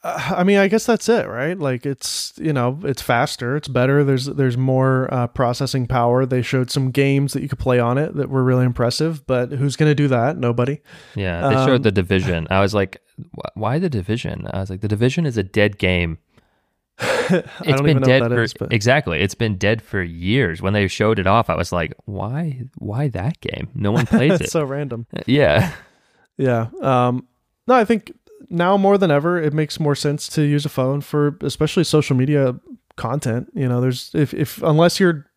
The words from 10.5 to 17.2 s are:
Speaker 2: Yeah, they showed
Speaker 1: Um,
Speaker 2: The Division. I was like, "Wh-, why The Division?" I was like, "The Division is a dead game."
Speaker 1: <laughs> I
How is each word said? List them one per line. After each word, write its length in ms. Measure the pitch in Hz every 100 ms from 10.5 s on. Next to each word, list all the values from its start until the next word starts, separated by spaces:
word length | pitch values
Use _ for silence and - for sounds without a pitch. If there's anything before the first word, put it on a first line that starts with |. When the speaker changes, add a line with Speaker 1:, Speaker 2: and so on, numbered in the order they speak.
| 120 123 147 _ - - -
Speaker 2:
Yeah, 320 | 92 85 139
they 60 | 135 131
showed 120 | 127
Speaker 1:
Um, 40 |
Speaker 2:
The 80 | 107
Division. 560 | 98 90 98 92 85 78
I 100 | 95
was 140 | 98
like, 280 | 101 95 - _ - - -
"Wh-, 220 | - -
why 220 | 107 139
The 100 | 180
Division?" 580 | 123 87 117 - - -
I 60 | -
was 100 | 98
like, 120 | 95
"The 60 | 107
Division 380 | 104 123 131 160
is 120 | 113
a 60 |
dead 340 | 95 - 104 101
game." 380 | 92 90 85 80 _ _ _ _
Speaker 1:
<laughs> 420 | _ _ _ _
I 60 | - -